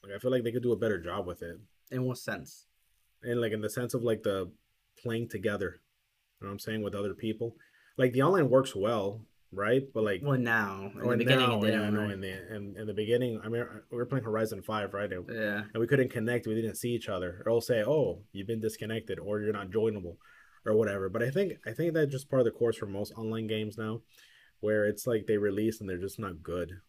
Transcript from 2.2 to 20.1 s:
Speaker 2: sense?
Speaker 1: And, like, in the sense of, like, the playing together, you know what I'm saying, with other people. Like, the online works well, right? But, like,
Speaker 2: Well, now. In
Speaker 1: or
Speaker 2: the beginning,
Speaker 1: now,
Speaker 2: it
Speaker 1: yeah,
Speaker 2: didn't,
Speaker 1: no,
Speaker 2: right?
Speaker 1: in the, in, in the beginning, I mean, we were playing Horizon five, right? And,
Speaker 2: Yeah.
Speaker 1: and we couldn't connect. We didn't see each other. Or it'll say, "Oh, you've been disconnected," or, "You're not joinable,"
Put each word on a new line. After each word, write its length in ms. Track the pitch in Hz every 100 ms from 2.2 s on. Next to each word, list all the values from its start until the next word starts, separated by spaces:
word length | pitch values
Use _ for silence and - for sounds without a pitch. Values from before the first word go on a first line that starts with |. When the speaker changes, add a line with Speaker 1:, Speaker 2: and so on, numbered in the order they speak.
Speaker 2:
sense? 480 | - 98 71 - _ _ _ _ _ _
Speaker 1:
And, 200 | 123 120
like, 100 | 117
in 80 | 110
the 100 | 104
sense 240 | - 120
of, 80 | 131
like, 220 | 117 110
the 260 | 110 95 92 - _ _ _ _
playing 300 | 120 113 117
together, 540 | 107 98 104 95 - _ _ _ _ _ _
you 60 | 101
know 60 |
what 20 |
I'm 60 | 104
saying, 240 | - 110
with 120 | 104 98
other 180 | 101
people. 440 | 95 113 107 117 - - _ _ -
Like, 160 | 131
the 80 | 120
online 280 | 143 190 139
works 240 | 131 131
well, 520 | 101 101 117 98 110 107 _ _ 95
right? 280 | 104 127 135
But, 100 | 113
like, 180 | 107 95
Speaker 2:
Well, 140 | 143 131
now. 540 | 120 113 101 98 98 107
In 60 |
Speaker 1:
or 100 | 110
Speaker 2:
the 60 | 120
beginning, 320 | 120 135 127
Speaker 1:
now, 140 | 110
Speaker 2:
it 80 | 104
Speaker 1:
yeah, 60 | 107
Speaker 2:
didn't, 140 | 104 104
Speaker 1:
no, 60 |
Speaker 2:
right? 100 | 104
Speaker 1:
in 100 | 98
the, 340 | 95 95 87 110
in, 200 | 101 95
in 100 | 107
the 60 |
beginning, 460 | 101 107 120 127 110
I 60 | 110
mean, 160 | 117 120 104 -
we 60 | 123
were 80 | 123
playing 180 | 135 113
Horizon 360 | 110 110 104
five, 320 | - 107 101
right? 180 | 98 101
And, 140 | 92 87
Speaker 2:
Yeah. 340 | 113 107 104 107
Speaker 1:
and 80 | 117
we 60 | 117
couldn't 220 | 139 127
connect. 380 | 123 110 120 117
We 80 | 110
didn't 200 | 113 101
see 160 | 120
each 180 | 117 -
other. 320 | 95 90 90 -
Or 40 |
it'll 100 | 117
say, 220 | - 120 107
"Oh, 380 | 156 120 85 -
you've 140 | 98 98
been 140 | 113
disconnected," 560 | 110 - 107 113 107 90
or, 220 | 85 104
"You're 120 | 104
not 160 | 104 98
joinable," 460 | 104 110 104 87